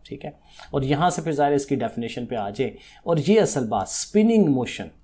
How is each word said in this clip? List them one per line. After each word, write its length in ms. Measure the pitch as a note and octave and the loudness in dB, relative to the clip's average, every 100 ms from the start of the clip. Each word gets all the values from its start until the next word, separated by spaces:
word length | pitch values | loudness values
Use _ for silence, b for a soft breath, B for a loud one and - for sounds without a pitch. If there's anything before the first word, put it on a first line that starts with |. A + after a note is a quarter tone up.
| - | -16
ठीक 180 | C#3 | -14
है। 80 | D3+ - B B B | -14 -16 B B B
और 100 | C#3 | -4
यहाँ 260 | C3 D3 F3 | -2 0 0
से 120 | E3 | 0
फिर 100 | D#3+ | -2
ज़ाहिर 220 | D3 C#3+ | 0 2
इसकी 220 | C#3+ C#3 C3 | 2 0 -2
डेफिनेशन 500 | A2+ - A2+ B2 A#2+ | -2 -6 -8 -8 -6
पे 100 | A#2+ | -6
आ 140 | G2+ | -4
जाए। 220 | G#3 A#2 B B B - | -4 -6 B B B -2
और 140 | E3 | 0
ये 180 | C#3+ G#3+ | 4 4
असल 260 | E3 C#3 | 4 0
बात, 220 | A2+ G#2 F#2 | -2 -2 -4
स्पिनिंग 600 | - - G#3 A3 A3 E3 | -6 0 2 4 6 4
मोशन 420 | C3 A#2+ - E2+ - | 2 -2 -8 -12 -16